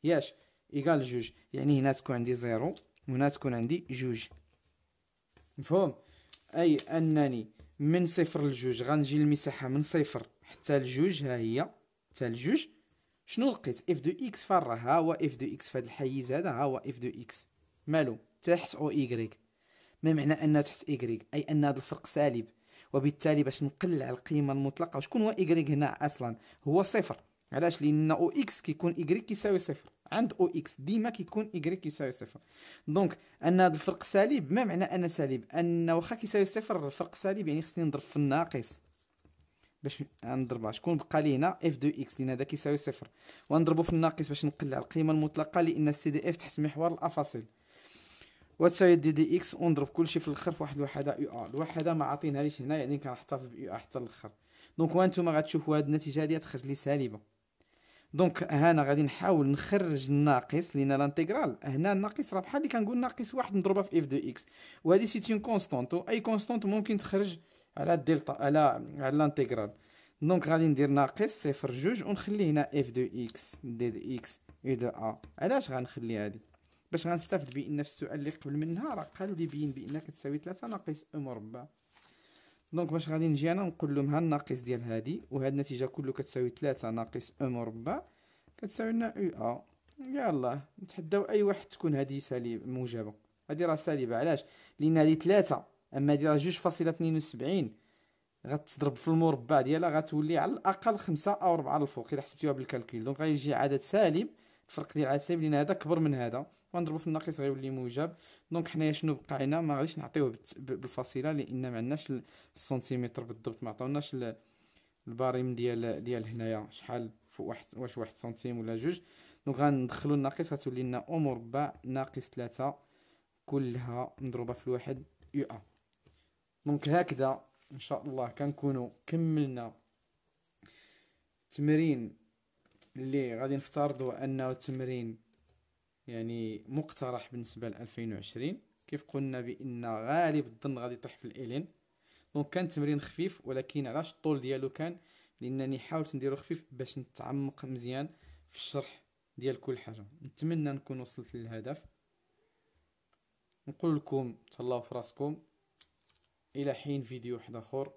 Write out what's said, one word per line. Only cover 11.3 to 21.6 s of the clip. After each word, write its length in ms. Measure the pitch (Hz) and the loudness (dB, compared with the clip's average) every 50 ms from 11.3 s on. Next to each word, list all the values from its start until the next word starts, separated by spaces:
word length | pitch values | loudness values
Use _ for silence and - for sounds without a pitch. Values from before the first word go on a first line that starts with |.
| 123 | -2
هي 320 | 120 113 110 113 131 170 - - _ _ _ _ _ _ _ | 0 0 0 0 0 -2 -2 -6 _ _ _ _ _ _ _
حتى 200 | _ - 127 120 | _ -4 -4 -4
لجوج. 380 | 113 117 123 156 247 311 - - _ _ _ _ _ _ - _ _ _ _ | -4 -2 0 2 2 2 0 -2 _ _ _ _ _ _ -20 _ _ _ _
شنو 240 | - - 220 240 277 | -6 -2 2 2 2
لقيت؟ 400 | 233 - - 135 120 - - - | 2 0 -4 -4 -4 -4 0 -2
اف 100 | 175 143 | -2 2
دو 280 | 127 156 190 - 269 | 2 -2 -2 0 -4
اكس 160 | 240 196 - - | -4 -4 -4 0
فين 140 | - 196 | 4 4
راه؟ 180 | 180 156 123 117 | 4 4 2 -4
ها 220 | 113 120 123 147 | -4 2 4 4
هو 160 | 170 160 160 165 | 4 4 4 4
اف 220 | - - 147 123 | 4 2 2 0
دو 100 | 120 131 | -4 -6
اكس 240 | 127 - - - - | -8 -6 -6 -8 -6
في 80 | - | -6
هذا 80 | 131 123 | -6 -6
الحيز 460 | 117 - - 143 131 131 139 127 123 | -6 -8 -4 -4 -4 -2 -4 -4 -2
هذا، 200 | 131 151 170 185 | -2 -2 0 -2
ها 120 | 127 117 143 | -2 0 0
هو 140 | 139 131 | 0 0
اف 220 | - - - 135 - | -2 -4 -6 -8 -6
دو 80 | 120 | -6
اكس. 400 | 123 - - 123 - - - - _ _ _ _ _ _ _ _ | -6 -6 -8 -12 -10 -10 -10 -10 _ _ _ _ _ _ _ _
مالو؟ 300 | - 151 160 151 127 110 110 _ _ _ _ | 0 2 2 2 2 -2 -6 _ _ _ _
تحت 340 | - 175 170 165 170 - - | 2 2 2 4 2 -4 -4
او 140 | - 147 151 | -2 -2 0
ايكغيك. 500 | - 147 135 120 120 117 113 110 - _ _ _ _ _ _ _ _ _ _ _ _ _ - | 0 0 0 0 0 -4 -4 -6 -8 _ _ _ _ _ _ _ _ _ _ _ _ _ 2
ما 100 | 160 160 | 2 4
معنى 200 | 156 139 147 156 | 4 4 2 2
ان 300 | 151 156 156 151 151 147 | 4 4 4 6 6 4
تحت 200 | - - - - - | 2 -2 -4 -4 -2
ايكغيك؟ 380 | 147 123 123 117 113 110 - _ - | -2 -2 0 -2 -4 -4 -6 _ -4
اي 80 | 147 | -4
ان 240 | 147 - 151 151 | -2 2 2 4